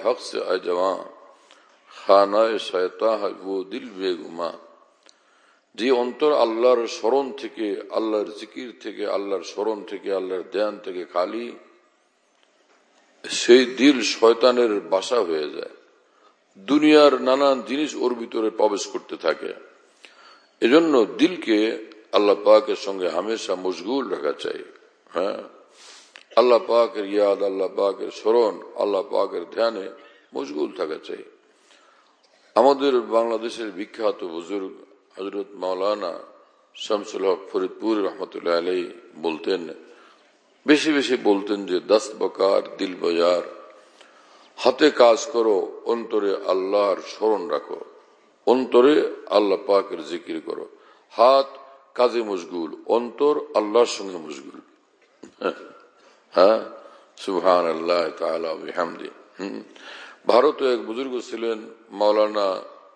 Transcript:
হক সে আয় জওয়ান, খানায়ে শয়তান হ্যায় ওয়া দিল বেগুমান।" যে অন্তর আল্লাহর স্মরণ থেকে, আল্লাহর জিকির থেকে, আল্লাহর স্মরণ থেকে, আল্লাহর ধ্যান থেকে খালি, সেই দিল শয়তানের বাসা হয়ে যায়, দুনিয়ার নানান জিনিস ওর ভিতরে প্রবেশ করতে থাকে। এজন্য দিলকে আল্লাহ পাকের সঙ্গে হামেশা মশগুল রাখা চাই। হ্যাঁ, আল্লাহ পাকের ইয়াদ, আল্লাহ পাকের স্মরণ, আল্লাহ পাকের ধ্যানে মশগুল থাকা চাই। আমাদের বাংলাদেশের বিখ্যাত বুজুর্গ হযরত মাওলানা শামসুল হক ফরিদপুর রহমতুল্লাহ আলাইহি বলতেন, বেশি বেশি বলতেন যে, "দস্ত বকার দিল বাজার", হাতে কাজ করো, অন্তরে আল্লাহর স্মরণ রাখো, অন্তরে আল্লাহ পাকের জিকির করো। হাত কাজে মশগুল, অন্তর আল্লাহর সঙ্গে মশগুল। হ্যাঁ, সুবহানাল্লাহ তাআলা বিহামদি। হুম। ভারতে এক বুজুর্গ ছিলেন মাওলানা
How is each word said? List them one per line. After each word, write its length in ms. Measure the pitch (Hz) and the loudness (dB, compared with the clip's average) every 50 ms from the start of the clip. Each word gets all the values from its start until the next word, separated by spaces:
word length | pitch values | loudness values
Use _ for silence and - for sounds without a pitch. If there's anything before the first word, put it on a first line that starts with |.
| - | -2
হক 160 | 110 123 123 | -2 -2 -4
সে 240 | - - 110 107 98 | -6 -10 -8 -6 -4
আয় 140 | 95 90 92 | -2 -4 -4
জওয়ান, 400 | 92 90 90 90 92 95 92 87 - - - - - - - _ _ _ - _ _ _ _ _ _ _ - - - | -2 -2 -2 0 0 -2 -2 -4 -8 -14 -18 -20 -20 -20 -20 _ _ _ -20 _ _ _ _ _ _ _ -20 -6 4
খানায়ে 520 | - 98 101 101 98 101 107 113 113 110 95 | 6 8 8 8 6 4 2 2 2 2 -2
শয়তান 600 | - - - 90 90 90 - - 107 110 110 104 | -4 -4 -2 -2 -2 -2 -4 -2 0 0 0 0
হ্যায় 160 | 101 95 - - 92 | -2 -6 -6 -8 -8
ওয়া 200 | 95 98 95 90 92 | -6 -6 -6 -6 -8
দিল 180 | 101 127 135 120 | -10 -12 -12 -12
বেগুমান।" 640 | 104 92 95 95 90 80 - 92 85 85 85 82 - - - - - _ _ _ _ _ _ _ _ _ _ _ _ _ _ _ _ _ _ _ _ | -10 -6 -4 -4 -4 -4 -6 -14 -10 -8 -8 -8 -8 -10 -18 -20 -20 _ _ _ _ _ _ _ _ _ _ _ _ _ _ _ _ _ _ _ _
যে 160 | 101 107 127 | -4 0 0
অন্তর 420 | 135 123 123 123 120 - 151 151 147 | 2 2 0 -2 -4 0 0 2 4
আল্লাহর 540 | 135 120 117 113 110 120 123 127 120 117 | 4 2 2 2 2 4 4 4 4 0
স্মরণ 460 | 107 - - - 110 123 139 139 127 113 | -4 -6 -4 -2 0 0 0 0 -2 -8
থেকে, 500 | - - 110 - - 110 104 98 - - 98 | -10 -12 -12 -8 -6 -6 -4 -4 -6 -8 -6
আল্লাহর 400 | 104 107 110 110 107 107 101 95 110 104 | -6 -4 -2 -2 -2 -2 -2 -4 -8 -16
জিকির 340 | 110 - - 131 131 120 107 - | -18 -16 -14 -14 -14 -14 -16 -14
থেকে, 260 | - 113 101 101 104 | -14 -14 -10 -8 -6
আল্লাহর 360 | 98 95 95 101 101 98 92 82 | -4 -4 -4 -4 -4 -4 -6 -6
স্মরণ 420 | - - 98 104 110 110 101 95 | -8 -6 -4 -4 -4 -4 -6 -8
থেকে, 300 | - 101 92 - 98 98 | -12 -12 -10 -6 -4 -4
আল্লাহর 280 | 95 92 92 92 92 82 - - | -4 -4 -4 -6 -8 -8 -6 -4
ধ্যান 260 | 95 107 107 104 95 | -4 -2 -2 -4 -8
থেকে 260 | - 95 90 90 87 | -12 -12 -10 -10 -10
খালি, 480 | - - 87 90 98 107 113 120 120 113 - - _ _ _ _ _ _ _ _ _ _ _ _ _ _ _ _ _ _ _ _ _ _ _ _ _ _ _ _ _ _ _ - - | -6 -4 -2 -2 -2 -4 -8 -10 -10 -14 -18 -20 _ _ _ _ _ _ _ _ _ _ _ _ _ _ _ _ _ _ _ _ _ _ _ _ _ _ _ _ _ _ _ -12 -8
সেই 340 | - - - - 120 131 127 | -6 -2 6 8 8 8 8
দিল 380 | 117 - - 127 143 143 123 107 | 4 0 4 4 6 6 4 2
শয়তানের 800 | 98 - - 113 113 117 117 - 127 123 123 120 113 104 101 | -2 0 4 6 6 6 6 4 4 4 4 2 2 2 -2
বাসা 400 | 90 104 98 95 95 - 127 120 | -2 0 -2 -2 0 0 0 0
হয়ে 300 | 101 82 80 78 76 76 | 0 0 -2 -4 -4 -6
যায়, 200 | 76 80 - - - - _ _ _ _ _ _ _ _ _ _ _ _ _ _ _ 101 | -8 -10 -12 -12 -14 -20 _ _ _ _ _ _ _ _ _ _ _ _ _ _ _ -12
দুনিয়ার 640 | 98 101 135 151 151 151 151 151 147 143 131 127 123 | -4 0 2 4 6 8 8 10 8 8 6 4 2
নানান 400 | 127 131 135 143 139 135 127 113 | 2 2 4 4 4 2 2 0
জিনিস 320 | - 131 143 151 131 - | -4 -4 -2 -4 -4 -4
ওর 200 | - 113 123 123 | -2 -2 -2 -2
ভিতরে 360 | 117 117 110 - 117 110 110 | -4 -8 -8 -4 -2 -2 -2
প্রবেশ 360 | 107 - 110 107 101 95 - | 0 2 2 2 2 0 -6
করতে 300 | - - 87 - - - | -6 -10 -12 -10 -10 -12
থাকে। 360 | 78 - 80 73 - - - - 95 - - _ _ _ _ _ _ _ - _ _ - - - _ _ _ _ - | -4 -2 -2 -2 -2 -4 -12 -12 -14 -18 -20 _ _ _ _ _ _ _ -20 _ _ -20 -20 -20 _ _ _ _ -2
এজন্য 440 | - 113 131 165 170 160 147 127 107 | 2 4 6 6 6 6 4 4 4
দিলকে 800 | 92 - 110 139 180 180 165 - - 110 104 107 113 113 110 - - - - - - - | 2 2 0 0 0 0 -2 -2 0 2 2 2 0 -2 -6 -10 -16 -20 -20 -10 -2 0
আল্লাহ 220 | 98 104 101 98 | 2 4 4 2
পাকের 420 | - - 107 107 107 107 110 101 | 4 6 6 6 6 6 2 -4
সঙ্গে 320 | - - 98 98 95 90 85 | -6 -4 -8 -6 -4 -4 -4
হামেশা 460 | 78 87 95 107 113 104 - - 95 | -2 -2 -4 -4 -4 -6 -4 -6 -6
মশগুল 540 | 90 92 92 90 - 92 101 131 139 127 104 | -4 -2 -4 -4 -4 -6 -6 -4 -4 -4 -4
রাখা 240 | 90 76 71 73 71 - | -6 -4 -4 -4 -4 -4
চাই। 260 | - 78 78 - - - - - _ _ _ _ _ _ - | -6 -8 -8 -10 -12 -18 -20 -20 _ _ _ _ _ _ -6
হ্যাঁ, 300 | 82 92 101 104 101 98 - - - - _ _ _ - - - - - _ _ - - _ - | -4 -4 -4 -4 -8 -12 -16 -20 -20 -20 _ _ _ -20 -20 -20 -20 -20 _ _ -20 -12 _ 2
আল্লাহ 220 | 113 120 123 120 113 | 4 6 6 6 4
পাকের 540 | 90 - 113 117 117 110 - 107 101 98 101 | 4 2 2 2 2 2 0 -6 -6 -2 0
ইয়াদ, 300 | 104 104 101 98 98 101 | 2 2 2 2 2 0
আল্লাহ 260 | 98 95 95 95 90 | -2 -2 -2 -4 -4
পাকের 420 | - 104 98 98 95 - 101 95 | -2 0 0 0 0 -2 -8 -12
স্মরণ, 520 | - - - 107 113 120 117 104 87 82 - - - | -10 -4 0 2 4 4 4 2 0 -6 -12 -14 -6
আল্লাহ 260 | - 104 104 101 95 90 | -4 -2 0 0 -2 -2
পাকের 420 | - 101 101 98 95 98 90 87 - | -2 -2 -2 -2 -2 -4 -8 -10 -8
ধ্যানে 400 | - 95 113 117 113 98 95 98 - - - - _ _ _ _ - | -4 -2 -2 -2 -2 -4 -10 -12 -14 -18 -20 -20 _ _ _ _ -10
মশগুল 420 | 65 139 139 73 - - - - | -10 -10 -8 -4 -4 -4 -4 -4
থাকা 220 | - 90 78 78 73 - | -6 -6 -6 -6 -10 -10
চাই। 180 | - 92 101 - - _ _ _ _ _ _ _ _ _ _ _ _ _ _ _ _ _ _ _ _ _ _ _ _ - | -12 -14 -14 -14 -18 _ _ _ _ _ _ _ _ _ _ _ _ _ _ _ _ _ _ _ _ _ _ _ _ 2
আমাদের 460 | 107 120 135 139 135 135 143 131 120 | 4 6 6 4 4 2 2 2 2
বাংলাদেশের 680 | 113 107 110 113 117 117 113 110 113 120 113 110 117 107 | 0 2 0 0 0 0 -2 -4 -4 -6 -8 -8 -10 -10
বিখ্যাত 540 | 92 87 107 - - - 113 104 98 - 101 | -8 -10 -12 -12 -8 -4 -2 -2 -2 -2 -8
বুজুর্গ 460 | 90 82 85 87 82 101 101 95 98 101 - - _ _ _ _ _ _ - | -10 -10 -10 -10 -8 -8 -8 -8 -8 -12 -16 -20 _ _ _ _ _ _ -10
হযরত 260 | 95 101 95 101 98 98 | -10 -8 -8 -8 -10 -10
মাওলানা 640 | 101 95 90 92 92 92 95 104 104 104 98 87 - - - - - - _ _ _ _ _ _ _ | -10 -8 -6 -4 -4 -2 -2 -2 -2 -2 -4 -8 -8 -10 -14 -18 -20 -20 _ _ _ _ _ _ _
শামসুল 520 | - - - 110 104 98 - - 98 95 | -14 -6 -4 -4 -4 -4 -6 -6 -2 0
হক 120 | 98 90 82 - - - | 0 0 -2 -4 -6 -6
ফরিদপুর 520 | 98 92 90 - - 104 110 113 107 98 | -4 -4 -4 -6 -6 -4 -2 -2 0 -2
রহমতুল্লাহ 540 | 90 - - 92 80 - 90 87 85 85 85 | -4 -4 -8 -12 -10 -10 -8 -4 -2 0 0
আলাইহি 320 | 85 90 92 90 85 - - - - - - | 0 -2 -2 -4 -4 -6 -12 -18 -20 -20 -14
বলতেন, 520 | 78 78 85 80 80 82 - 98 87 82 78 - - - - - - - - _ _ _ _ _ _ _ _ _ _ - | -6 -6 -4 -4 -4 -4 -4 -4 -4 -4 -8 -14 -16 -18 -20 -20 -20 -20 -20 _ _ _ _ _ _ _ _ _ _ 2
বেশি 260 | 123 151 143 135 156 151 | 4 4 4 4 2 0
বেশি 240 | 143 127 113 127 | 0 0 0 -2
বলতেন 500 | 117 113 107 101 98 98 107 104 101 101 | 0 2 2 2 2 2 -4 -4 -4 -4
যে, 140 | 92 90 87 | -4 -4 -4
"দস্ত 320 | 78 - 101 110 - - - - | 0 2 2 2 2 0 -8 -6
বকার 580 | 95 92 - - 95 98 98 95 95 - - | -6 -4 -2 0 2 2 2 2 0 -2 -8
দিল 180 | - 98 95 90 | -8 -8 -8 -6
বাজার", 480 | 87 85 87 85 82 85 87 90 87 87 - - - - - - - - _ _ _ - - _ _ _ _ - _ _ _ _ | -4 -2 -2 0 2 2 2 2 0 -2 -6 -12 -18 -20 -20 -20 -20 -20 _ _ _ -20 -20 _ _ _ _ -20 _ _ _ _
হাতে 340 | - - 123 127 - 151 147 | -2 0 0 2 4 4 4
কাজ 360 | 120 - 123 117 113 107 - | 6 6 6 6 6 4 0
করো, 540 | - - 117 113 113 104 92 85 - - - - | -4 -2 0 2 2 2 2 0 -4 -8 -10 -4
অন্তরে 520 | - 117 117 113 110 113 107 101 101 95 87 101 | -4 -4 -4 -4 -4 -4 -2 -2 -2 -2 -4 -2
আল্লাহর 500 | 92 92 95 92 95 101 104 101 101 92 80 78 - | -2 -2 -2 0 0 0 2 2 2 0 -2 -6 -12
স্মরণ 400 | - - 98 110 110 98 87 - | -8 -2 0 0 0 0 -2 -4
রাখো, 320 | 76 71 - - 87 - - - - - _ _ _ _ _ _ _ _ - | -4 -4 -4 -6 -12 -12 -12 -16 -20 -20 _ _ _ _ _ _ _ _ 2
অন্তরে 640 | - 120 131 131 113 - 120 123 143 151 - - - - - - - | 2 2 2 2 4 4 6 6 8 6 4 2 0 -4 -8 -8 0
আল্লাহ 280 | - 104 104 101 95 - - | 2 2 2 2 0 -2 0
পাকের 380 | - 101 98 95 - 92 82 78 | 2 2 2 2 0 -8 -12 -10
জিকির 360 | 73 85 85 82 - 82 80 76 | -10 -12 -12 -10 -8 -10 -10 -8
করো। 220 | 78 78 76 80 - - _ _ _ _ _ _ _ | -8 -10 -10 -10 -14 -18 _ _ _ _ _ _ _
হাত 480 | - - 113 127 135 139 135 - - - - - - - _ _ - | 2 4 6 6 6 6 2 0 -6 -20 -20 -20 -20 -20 _ _ -2
কাজে 280 | - 123 123 110 120 113 | 0 0 2 2 0 -4
মশগুল, 540 | 107 101 90 85 80 87 87 80 78 80 - - | -2 -4 -6 -8 -8 -8 -8 -8 -8 -10 -10 -4
অন্তর 540 | - 107 117 120 120 113 - 143 147 151 147 - - - | 0 0 0 0 -2 -4 -2 0 0 0 -2 -4 -2 -2
আল্লাহর 320 | 107 107 104 104 120 120 | -2 -2 2 4 2 2
সঙ্গে 300 | 107 - - 101 98 92 | 2 0 -8 -10 -10 -12
মশগুল। 440 | 85 78 76 73 67 69 69 - 67 - _ _ _ _ _ _ _ _ _ _ _ - - _ - - 95 - - - - - - _ _ _ _ _ _ _ _ _ _ | -12 -12 -12 -14 -16 -16 -18 -20 -20 -20 _ _ _ _ _ _ _ _ _ _ _ -20 -20 _ -8 -6 -6 -6 -8 -14 -20 -20 -20 _ _ _ _ _ _ _ _ _ _
হ্যাঁ, 300 | - 87 92 101 110 110 104 95 - - - - - - _ _ _ | 2 4 6 6 6 2 0 -8 -14 -18 -20 -20 -20 -20 _ _ _
সুবহানাল্লাহ 920 | - - - 95 87 82 92 90 90 87 82 80 80 82 85 87 87 82 80 | -14 -8 -6 -4 0 2 2 4 4 2 0 -4 -4 -2 -2 0 0 -2 -4
তাআলা 460 | 78 - 82 80 80 82 82 80 80 | -6 -6 -6 -4 -4 -4 -6 -6 -8
বিহামদি। 540 | 82 82 76 80 87 87 85 85 - - - - - - _ _ - | -8 -10 -10 -6 -6 -6 -6 -6 -12 -16 -18 -18 -20 -20 _ _ -12
হুম। 220 | 92 101 107 107 107 - - - - - - - - - - _ - | -12 -10 -10 -12 -16 -18 -20 -20 -20 -20 -20 -20 -20 -20 -20 _ 0
ভারতে 460 | - 101 117 127 151 147 - 139 131 123 | 4 4 6 6 4 2 2 0 0 0
এক 140 | 113 101 | 0 -2
বুজুর্গ 340 | 104 113 120 135 135 123 120 107 - | -6 -8 -8 -8 -6 -8 -8 -8 -8
ছিলেন 280 | 127 113 113 117 113 107 110 117 - _ _ - | -10 -6 -6 -6 -6 -6 -8 -18 -20 _ _ -12
মাওলানা 680 | 98 98 104 104 107 107 107 107 107 107 101 95 95 - - - - - - - _ | -4 0 2 2 4 4 2 0 0 -2 -2 -2 -2 -4 -8 -14 -20 -20 -20 -20 _